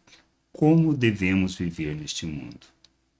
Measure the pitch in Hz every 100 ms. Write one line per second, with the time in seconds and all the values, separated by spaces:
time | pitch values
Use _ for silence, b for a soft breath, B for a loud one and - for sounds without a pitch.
0 | _ b b _ _ - 156 165 160 143
1 | 120 101 92 95 92 - 87 82 76 76
2 | 76 - 82 71 60 - _ _ _ _
3 | _